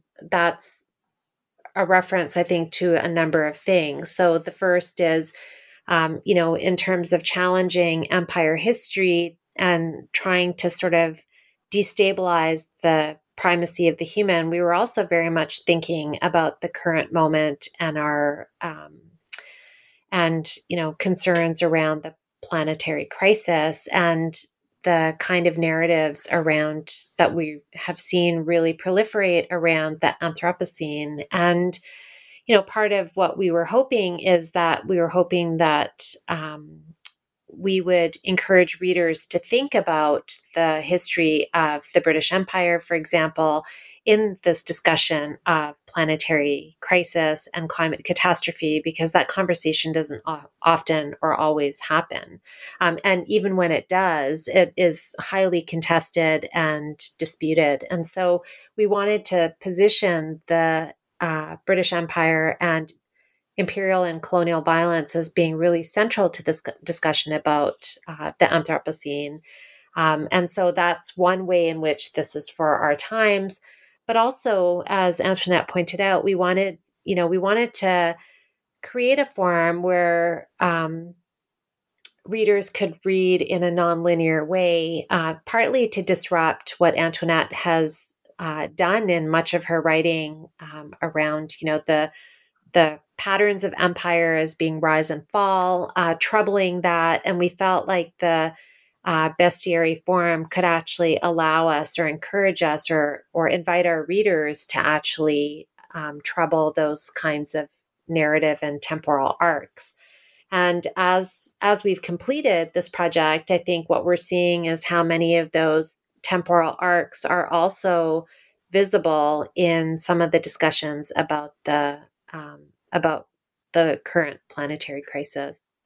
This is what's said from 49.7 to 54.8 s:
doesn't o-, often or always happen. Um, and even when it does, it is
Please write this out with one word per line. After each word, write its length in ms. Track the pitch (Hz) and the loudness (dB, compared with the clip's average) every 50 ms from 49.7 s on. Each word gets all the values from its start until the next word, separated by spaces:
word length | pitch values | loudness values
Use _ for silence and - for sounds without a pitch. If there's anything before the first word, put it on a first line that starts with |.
| 156 - - 160 | -2 -2 -2 -2
doesn't 300 | 156 160 156 147 147 - - | -2 -2 -4 -4 -8 -10 -8
o-, 180 | 160 156 147 147 - _ _ | -10 -10 -10 -12 -20 _ _
often 540 | - 165 165 156 - - 160 156 151 143 143 - | 2 2 2 2 2 -2 -2 -2 -2 -4 -8 -4
or 140 | - 160 151 | -2 -2 0
always 440 | - 156 156 156 151 147 143 143 - | 0 2 0 2 0 0 -2 -4 -6
happen. 600 | - - 156 160 170 - - - - - - - _ - - - - - - - | -6 -2 -2 -2 -2 -2 -8 -12 -12 -14 -18 -20 _ -20 -20 -20 -20 -20 -6 -2
Um, 160 | 185 170 165 - - | 0 0 0 0 2
and 240 | 202 190 180 170 - | 2 2 2 0 0
even 280 | 208 214 185 202 190 | 0 0 2 2 0
when 160 | 185 180 170 | 2 2 2
it 180 | 160 139 - - | 0 0 -2 -2
does, 580 | 185 185 190 185 165 151 139 135 156 160 - - | 0 0 2 2 0 0 -2 -2 -4 -4 -6 0
it 260 | - 190 180 175 - | 4 4 4 4 2
is 380 | - | 2